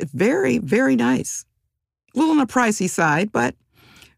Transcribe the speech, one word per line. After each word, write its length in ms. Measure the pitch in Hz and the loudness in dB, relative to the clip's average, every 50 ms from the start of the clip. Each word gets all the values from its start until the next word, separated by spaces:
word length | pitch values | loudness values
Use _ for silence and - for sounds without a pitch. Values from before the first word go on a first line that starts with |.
| - 143 143 | -10 -8 -4
very, 420 | - 185 233 294 392 381 269 240 | 0 0 2 2 2 0 0 0
very 400 | 240 196 139 202 226 269 269 262 | -2 -2 0 0 2 2 2 2
nice. 480 | 226 240 247 262 226 - - - - - _ _ _ _ _ _ _ _ _ _ _ _ _ - | 2 2 0 0 0 -2 -6 -10 -12 -14 _ _ _ _ _ _ _ _ _ _ _ _ _ -4
A 40 | 247 | 0
little 140 | 320 320 320 | 0 2 2
on 60 | 302 | 2
the 80 | 269 | 0
pricey 420 | 214 - 254 247 226 214 - 185 180 | 0 0 0 0 0 0 -2 -2 -4
side, 420 | - - 170 156 147 160 202 220 | -2 0 0 2 2 0 0 -2
but 240 | - 226 - - - _ _ _ _ _ _ - - - - - _ | -2 -2 -2 -2 -4 _ _ _ _ _ _ -20 -20 -20 -20 -20 _